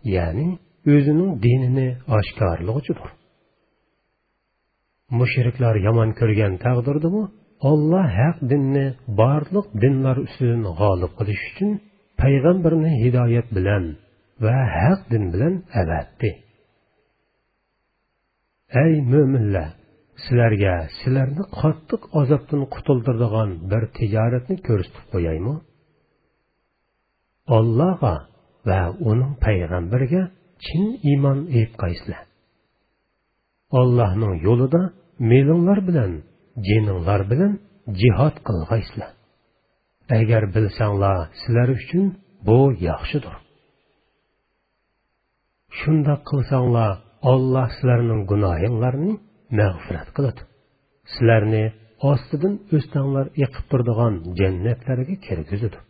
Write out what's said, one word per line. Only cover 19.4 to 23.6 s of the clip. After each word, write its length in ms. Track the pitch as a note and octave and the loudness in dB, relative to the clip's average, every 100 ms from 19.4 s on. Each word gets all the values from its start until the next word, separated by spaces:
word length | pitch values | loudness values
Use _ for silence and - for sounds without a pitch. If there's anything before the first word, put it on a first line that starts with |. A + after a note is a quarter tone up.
| G#2+ F#2+ D#2+ - _ _ _ - | 0 -2 -4 -14 _ _ _ -20
сезләргә 580 | - A#2+ A#2 G#2+ G2 F2 D#2 | 0 2 4 2 0 0 -6
сезләрне 520 | - - C3+ C3 C#3+ G3+ | -6 -2 0 -2 -4 -10
каттык 560 | - D#3 D3+ _ A3+ - | -2 -2 -2 _ -8 -4
азаптан 480 | D#3 C3 C#3+ - D3 C#3 | -2 2 0 0 -6 -6
кутылдырдыган 840 | - - C3+ A#2 A#2 A#2+ A2 G#2+ E2+ | -8 -2 0 0 -2 0 0 -2 -4